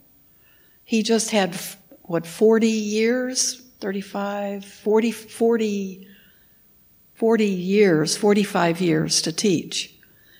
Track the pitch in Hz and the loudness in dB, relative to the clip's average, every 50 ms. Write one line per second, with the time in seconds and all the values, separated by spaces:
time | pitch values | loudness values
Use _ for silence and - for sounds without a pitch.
0 | _ _ _ _ _ _ _ _ _ _ _ _ _ _ _ _ _ - 233 220 | _ _ _ _ _ _ _ _ _ _ _ _ _ _ _ _ _ -2 -2 -2
1 | 208 226 226 220 220 - 220 208 190 180 180 - - - - - _ _ - - | 0 2 0 0 0 0 0 0 0 0 -2 -8 -12 -12 -14 -18 _ _ -20 -20
2 | - - 170 165 165 - - - 220 220 226 226 226 226 220 220 214 208 208 214 | -10 -6 -4 -4 -4 -6 -2 2 4 4 6 4 4 2 0 0 -2 -2 0 0
3 | 220 233 247 254 254 254 254 262 - - - - - - _ _ 220 202 196 202 | 0 0 0 -2 -4 -4 -4 -4 -4 -4 -4 -8 -14 -20 _ _ -8 -6 -6 -6
4 | 196 - - 202 202 202 202 202 202 202 202 202 196 - - - - 214 208 220 | -8 -8 -8 -6 -6 -6 -6 -6 -6 -8 -8 -10 -12 -16 -20 -8 -2 0 2 2
5 | 226 233 220 - - - - - 226 233 233 226 220 214 202 202 196 190 185 - | 2 0 -2 -6 -10 -18 -4 0 2 2 2 2 0 -2 -2 -4 -6 -8 -10 -14
6 | - - - - _ _ _ _ _ _ _ _ _ _ _ _ _ _ _ _ | -20 -20 -20 -20 _ _ _ _ _ _ _ _ _ _ _ _ _ _ _ _
7 | _ _ _ - 226 226 226 233 220 202 190 180 175 185 196 208 208 190 165 151 | _ _ _ -2 0 2 2 2 2 0 0 -2 -2 0 2 4 4 6 4 4
8 | 151 156 - - - 208 208 214 196 196 - 190 170 170 165 175 185 170 156 160 | 2 0 -2 0 2 2 4 2 2 0 0 0 0 0 0 0 0 0 0 0
9 | 160 165 160 - - 170 160 - - 214 170 139 - - - - - - _ _ | 0 0 0 0 0 -2 -4 -2 0 0 0 0 -2 -6 -8 -8 -8 -10 _ _
10 | _ _ _ _ _ _ _ _ | _ _ _ _ _ _ _ _